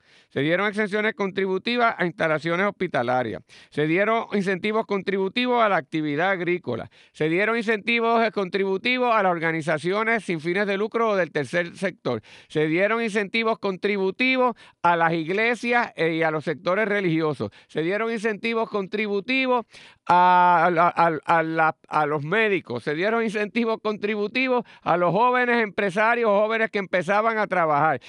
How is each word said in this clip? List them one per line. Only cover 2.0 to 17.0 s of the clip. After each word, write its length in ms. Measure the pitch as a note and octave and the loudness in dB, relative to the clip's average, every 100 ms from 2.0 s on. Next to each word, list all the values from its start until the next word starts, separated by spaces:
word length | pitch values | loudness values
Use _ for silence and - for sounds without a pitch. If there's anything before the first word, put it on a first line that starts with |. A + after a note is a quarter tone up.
| F3 | -2
instalaciones 600 | - D#3+ D3+ D#3+ E3+ G3+ | 0 0 0 0 0 -2
hospitalarias, 760 | - F3+ C#3 A#2+ B2+ A#2 F2+ - - - | -2 -4 -2 0 0 -2 -6 -12 -20 -10
se 180 | - D#3 | -4 0
dieron 400 | E3+ G#3 A3+ - | 2 2 0 -2
incentivos 540 | G3+ F#3 F#3 - G#3+ - | -2 -2 -2 -2 -2 -2
contributivos 760 | G3 F3+ G3 F#3+ A#3+ B3 A#3+ | -4 -2 -2 -2 -2 -2 2
a 60 | A3 | 2
la 80 | F3+ | 2
actividad 540 | C#3 D#3+ D3+ C#3+ F#3 | -2 -4 -2 0 0
agrícola, 600 | F#3+ F3 F3 B2+ A2 - - _ | 0 -2 -4 -4 -8 -8 -18 _
se 160 | - D#3 | -4 -2
dieron 300 | E3+ G#3+ A#3 | 0 0 0
incentivos, 680 | G#3 G#3+ G#3 A#3 A3+ A#3 A3+ | -2 -2 0 0 2 2 0
eh, 60 | |
contributivos 840 | G#3 F#3 F#3+ G3 F#3+ A#3+ B3+ B3 | -2 -4 -2 -2 -2 -2 0 0
a 80 | A3 | 2
las 80 | F#3+ | 2
organizaciones 920 | F3 E3 D#3+ D#3 D#3 E3 G3+ A3 A#3 | 0 -2 -2 -2 -2 -2 -2 0 -2
sin 160 | - E3 | -2 -4
fines 260 | D#3+ F3+ G3+ | -2 -2 -2
de 120 | G3 | -2
lucro 320 | G#3+ A3+ A3+ | -2 -2 0
o 60 | G3 | 0
del 140 | E3+ | -2
tercer 460 | D#3 C3+ F3 F3 F3+ | -4 -2 -2 -4 -4
sector, 460 | F#3 - C#3 A#2 - - - | -6 -4 -4 -4 -6 -20 -6
se 180 | D#3 D#3 | -2 0
dieron 360 | E3 G3+ A3+ | 2 2 0
incentivos 560 | A3+ G#3 G3 A3+ A3+ A3 | -2 -2 -2 -2 -2 -2
contributivos 960 | G3+ F#3 G3+ G3+ F#3+ F#3+ B3+ C4 B3 - - _ | -4 -4 -2 0 -2 0 0 2 0 -2 -12 _
a 140 | F3 F3 | 0 2
las 160 | E3 | 2
iglesias, 800 | E3+ D#3 G3 A3+ B3 A#3+ A#3+ A3 - | 0 -2 -2 0 -2 0 0 -2 -2
eh, 180 | E3 | -2
y 80 | D#3+ | 0
a 80 | D#3+ | 0
los 140 | D#3 | -2
sectores 440 | D#3 C3+ E3+ F#3+ G#3+ | -4 -4 -2 -2 0
religiosos, 640 | G#3 | 0